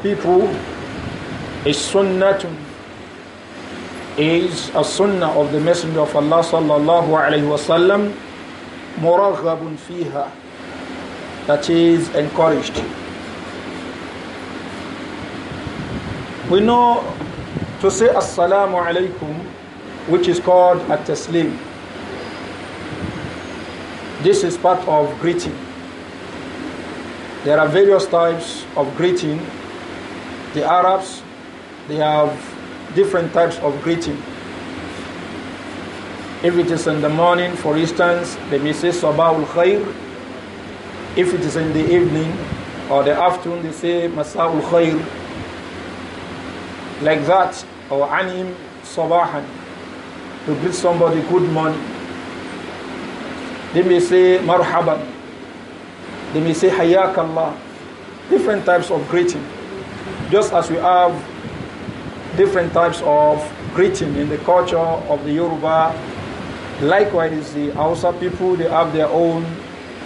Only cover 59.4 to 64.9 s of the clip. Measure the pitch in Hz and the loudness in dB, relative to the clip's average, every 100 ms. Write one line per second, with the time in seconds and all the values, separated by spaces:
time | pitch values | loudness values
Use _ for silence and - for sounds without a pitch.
59.4 | 143 - - - - - - - - 190 | -6 -12 -12 -12 -12 -10 -10 -8 2 2
60.4 | 208 175 165 165 170 180 175 151 - - | 4 2 0 0 4 6 6 2 -8 -12
61.4 | - - - - - - - - - 165 | -10 -10 -12 -12 -12 -10 -12 -12 -6 2
62.4 | 196 190 170 170 170 160 147 147 151 147 | 2 4 2 2 2 2 2 6 6 4
63.4 | - - - 156 190 - 156 143 147 147 | -2 -10 -6 2 2 2 -2 -2 -2 -2
64.4 | - 180 175 170 165 | 4 4 4 2 2